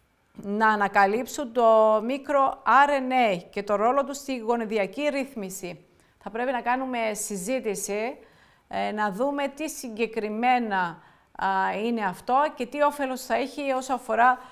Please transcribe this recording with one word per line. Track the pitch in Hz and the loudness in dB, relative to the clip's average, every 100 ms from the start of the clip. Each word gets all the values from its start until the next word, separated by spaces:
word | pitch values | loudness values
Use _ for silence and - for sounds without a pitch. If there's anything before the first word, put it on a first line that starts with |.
| _ _ _ | _ _ _
να | - 202 208 220 | -12 -6 0 2
ανακαλύψουν | 214 196 202 196 226 247 - 254 | 2 2 4 4 2 -4 -8 -4
το | 240 226 220 220 214 | 4 6 8 6 4
μικρό | 226 277 269 277 269 - - 254 285 | 0 -4 0 2 2 0 4 6 6
R | |
N | 277 254 254 226 175 | 2 0 2 2 2
A | - | -4
και | 208 | -8
το | 202 202 | -2 2
ρόλο | 226 277 | 2 2
του | 262 | 0
στη | 277 - 254 | -6 -8 -6
γονιδιακή | 220 233 220 220 190 247 294 | -2 -2 -2 -2 -2 -2 -2
ρύθμιση. | 277 269 226 190 185 180 156 _ _ _ _ | -2 -6 -8 -12 -10 -12 -12 _ _ _ _
Θα | 196 | -10
πρέπει | 220 254 | -6 -4
να | 240 | -2
κάνουμε | 240 254 262 240 220 | -2 -2 -2 -2 -2
συζήτηση, | 208 - 196 185 262 226 190 - 202 233 294 - _ _ _ _ | -4 -6 -6 -4 -4 -2 -4 -4 -4 -4 -8 -18 _ _ _ _
ε, | 196 202 | -6 -4
να | 214 208 | -2 -2
δούμε | 190 277 285 277 277 | 0 -2 -2 -4 -4
τι | 311 | -8
συγκεκριμένα, | - 254 214 226 226 208 214 247 247 220 190 175 165 - _ _ | -8 -10 -4 -4 -2 -4 0 2 2 2 -2 -2 -6 -18 _ _
α, | - 190 190 190 190 | -4 -2 0 0 -2
είναι | 233 226 | -2 -2
αυτό | 196 - - 262 302 | -2 -4 0 2 2
και | 294 247 | -2 -6
τι | 294 | 2
όφελος | 294 285 262 254 | 2 2 -4 -4
θα | - | -2
έχει | 233 277 294 277 254 | -2 -2 -4 -2 -2
όσο | 254 | -2
αφορά, | 247 - 220 254 254 - | -4 -2 4 4 4 -4